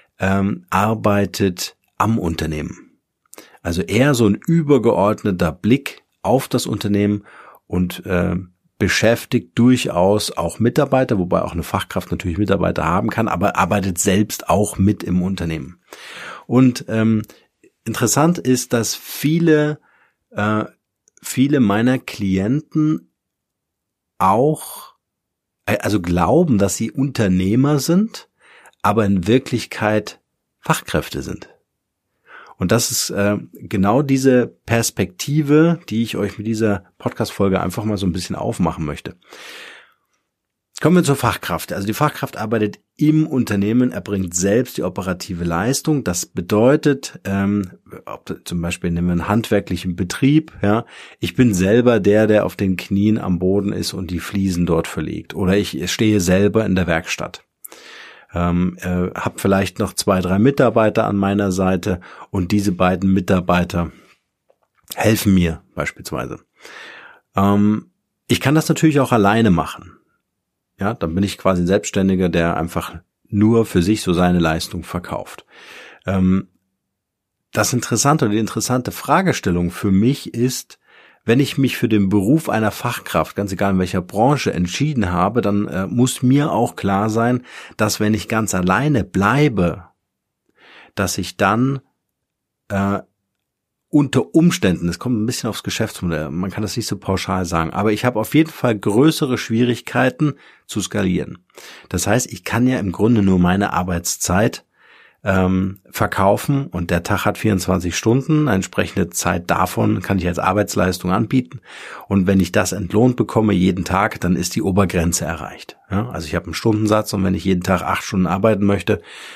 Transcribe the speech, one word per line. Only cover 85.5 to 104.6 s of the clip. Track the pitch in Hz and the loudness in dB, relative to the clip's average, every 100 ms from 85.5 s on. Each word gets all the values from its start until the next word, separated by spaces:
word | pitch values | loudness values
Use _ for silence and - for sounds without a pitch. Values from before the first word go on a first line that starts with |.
| 101 104 | 0 -2
äh, | 82 95 | -4 -2
muss | 123 127 - | 2 0 2
mir | 127 139 147 | 2 4 2
auch | 104 123 - | 0 -2 -2
klar | 98 98 110 | -2 0 0
sein, | 110 117 123 - - - - | 0 0 0 -4 -20 -12 -2
dass | 107 - | -2 0
wenn | 107 | 0
ich | 107 - | 0 -2
ganz | 110 107 | -4 -2
alleine | 92 90 95 147 131 | 0 2 2 2 0
bleibe, | 90 92 101 135 151 101 87 82 - _ _ _ _ _ _ _ - - - | 0 0 2 4 2 2 0 -2 -12 _ _ _ _ _ _ _ -20 -20 -12
dass | - 95 - | -4 -4 -4
ich | 90 - | -6 0
dann, | 98 110 131 135 - _ _ _ _ _ _ _ - | 2 2 0 -2 -10 _ _ _ _ _ _ _ -6
äh, | 98 98 101 - _ _ _ _ _ _ _ _ | -2 -2 -2 -6 _ _ _ _ _ _ _ _
unter | 147 139 131 - | 0 2 0 2
Umständen, | 160 175 - 98 87 85 | 4 4 4 0 0 -2
es | 85 | -4
kommt | 123 113 | -4 -2
ein | 110 | -2
bisschen | 123 113 | -4 -6
aufs | 98 | -6
Geschäftsmodell, | - - 110 - 90 78 76 | -6 -4 -4 -4 -4 -4 -4
man | 78 95 | -6 -8
kann | 98 | -6
das | 107 - | -6 -6
nicht | - | -6
so | 104 | -6
pauschal | - 95 - 95 | -4 -4 -2 -4
sagen, | 87 82 80 | -2 -2 -2
aber | - 104 | -2 -2
ich | 107 | 0
habe | 123 107 | 0 -2
auf | 110 | 0
jeden | 147 156 | 2 2
Fall | - 123 107 | 0 -2 0
größere | 110 107 151 160 143 123 | 0 4 4 2 -2 -2
Schwierigkeiten | - 113 120 117 - 123 127 127 151 135 - _ - | -2 0 0 -2 -4 0 0 0 -2 -2 -14 _ -10
zu | 107 | -6
skalieren. | 95 104 95 87 - - _ - - - - | -4 -2 0 -2 -4 -12 _ -20 -20 -20 -6
Das | 90 104 | -4 2
heißt, | 117 - | 0 0
ich | - | -10
kann | - 120 127 | -6 0 0
ja | 127 | 0
im | 98 | -4
Grunde | 82 110 113 | 0 2 4
nur | 98 92 | 4 4
meine | 87 95 98 | 4 2 0
Arbeitszeit, | - 92 85 - - - 92 117 - | -2 -2 -4 -6 -6 -2 0 0 -2